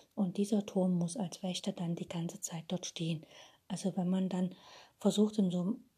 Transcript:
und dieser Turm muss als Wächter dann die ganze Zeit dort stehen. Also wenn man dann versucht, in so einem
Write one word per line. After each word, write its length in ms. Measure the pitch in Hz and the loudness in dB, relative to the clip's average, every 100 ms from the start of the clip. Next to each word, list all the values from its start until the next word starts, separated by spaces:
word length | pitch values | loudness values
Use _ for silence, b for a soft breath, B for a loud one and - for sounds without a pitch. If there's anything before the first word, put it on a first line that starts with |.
| b - | b -2
und 200 | 190 185 | 0 0
dieser 300 | 202 208 202 | 2 2 2
Turm 320 | 190 185 175 | 2 4 4
muss 180 | 170 196 | 0 -2
als 280 | 175 - | -6 -4
Wächter 280 | 185 180 - | -6 -4 -4
dann 220 | 185 170 | -4 -2
die 140 | 170 185 | -4 -4
ganze 320 | 175 170 - | -4 -6 -6
Zeit 240 | - 165 156 | -8 -8 -6
dort 180 | 180 - | -6 -4
stehen. 380 | - 165 160 B B B B - | -4 -2 -4 B B B B -8
Also 300 | 180 190 180 | -4 -2 0
wenn 120 | 175 | 2
man 200 | 190 190 | 2 2
dann 260 | 185 185 B B B B B | 0 -2 B B B B B
versucht, 400 | 202 190 214 214 | 2 4 4 4
in 120 | 185 | 2
so 120 | 175 | 2
einem 220 | 175 262 - | 0 -4 -8